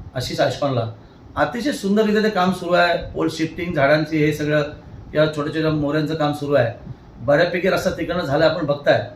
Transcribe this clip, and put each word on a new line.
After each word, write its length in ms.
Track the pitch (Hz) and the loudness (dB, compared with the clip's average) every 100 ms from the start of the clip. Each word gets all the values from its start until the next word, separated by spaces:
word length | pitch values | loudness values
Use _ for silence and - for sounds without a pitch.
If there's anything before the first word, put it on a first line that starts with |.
| - | -12
आशिष 260 | 131 123 - | -8 -6 0
आयस्कॉनला. 520 | 139 - 139 123 110 - - - - - | 0 0 -2 -2 -4 -8 -20 -20 -10 -2
अतिशय 360 | 151 233 269 | -2 -2 -4
सुंदररीत्या 500 | 240 196 208 214 214 | -2 0 2 4 2
ते 80 | 190 | 2
काम 220 | 180 185 | 2 0
सुरू 200 | 185 175 | 0 0
आहे. 400 | 175 175 170 - | 2 4 2 -4
पोल 140 | - 160 | -4 -2
शिफ्टिंग, 440 | 156 160 - 170 | -2 -4 -4 -4
झाडांची 500 | 151 139 151 156 156 | 2 4 4 2 2
हे 80 | 151 | 2
सगळं, 300 | 147 147 151 147 - - - - | 0 0 0 0 -6 -18 -18 -6
या 220 | 151 151 147 | 0 0 0
छोट्या 180 | 147 | -4
छोट्या 160 | 156 156 | -2 0
मोऱ्यांचं 440 | 151 143 151 151 | 0 0 0 -2
काम 180 | 156 147 | -2 -2
सुरू 200 | 143 143 | -2 0
आहे. 380 | 139 113 - - - - - | 2 2 -2 -14 -18 -18 -8
बऱ्यापैकी 520 | 120 147 175 180 185 | 2 2 4 0 0
रस्ता 220 | - 185 | 0 -2
तिकडनं 340 | 170 160 175 | -4 -4 -4
झाला, 200 | 147 147 | 0 2
आपण 220 | 160 175 147 | 2 2 -2
बघताय. 440 | 143 165 123 - | 0 2 2 0